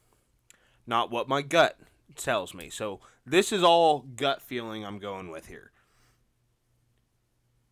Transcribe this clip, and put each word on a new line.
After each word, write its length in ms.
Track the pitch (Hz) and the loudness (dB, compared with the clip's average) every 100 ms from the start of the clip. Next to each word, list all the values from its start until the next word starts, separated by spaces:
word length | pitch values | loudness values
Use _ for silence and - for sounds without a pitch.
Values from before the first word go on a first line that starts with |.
| _ _ _ _ _ _ _ _ - | _ _ _ _ _ _ _ _ -2
not 240 | 117 117 | -2 0
what 180 | 117 123 | -4 -2
my 120 | 139 | -4
gut 380 | 143 165 147 - _ _ _ | 0 4 4 2 _ _ _
tells 380 | - - 113 90 | -10 -4 -2 -4
me. 140 | 95 76 | -10 -14
So 320 | - 110 95 - _ | -8 -8 -10 -16 _
this 260 | - 160 196 | 0 2 2
is 120 | 208 | 4
all 380 | 175 170 165 147 | 6 6 6 2
gut 420 | 131 117 143 - | -2 -4 -2 -2
feeling 420 | - 123 113 110 | -6 -8 -8 -8
I'm 140 | 101 101 | -10 -10
going 320 | 101 95 92 | -10 -10 -10
with 160 | 80 - | -14 -16
here. 240 | 80 - _ _ _ _ _ _ _ _ _ _ _ _ _ _ _ _ _ _ _ _ | -20 -20 _ _ _ _ _ _ _ _ _ _ _ _ _ _ _ _ _ _ _ _